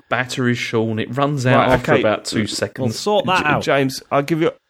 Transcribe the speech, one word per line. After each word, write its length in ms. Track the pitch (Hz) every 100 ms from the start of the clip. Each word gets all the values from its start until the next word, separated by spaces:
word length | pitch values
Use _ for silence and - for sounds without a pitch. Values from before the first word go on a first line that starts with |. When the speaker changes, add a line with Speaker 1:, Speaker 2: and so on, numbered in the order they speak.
| -
Speaker 1:
batteries, 500 | 120 127 - 123 120
Sean. 400 | - 113 113 110
It 160 | - 123
runs 280 | 143 147 127
out 100 | 123
Speaker 2:
Right, 100 | 117
Speaker 1:
after 220 | 127 123
Speaker 2:
okay. 80 | 143
Speaker 1:
about 240 | 107 101
two 160 | - 120
Speaker 2:
Well, 60 | 104
Speaker 1:
seconds. 500 | - 101 - 127 -
Speaker 3:
Sort 280 | 208 208 175
that 160 | 185
Speaker 2:
J-, 60 | 151
Speaker 3:
out. 140 | 131
Speaker 2:
James, 400 | 143 143 135 - -
I'll 100 | 143
give 180 | 143 160
you, 100 | 160 - _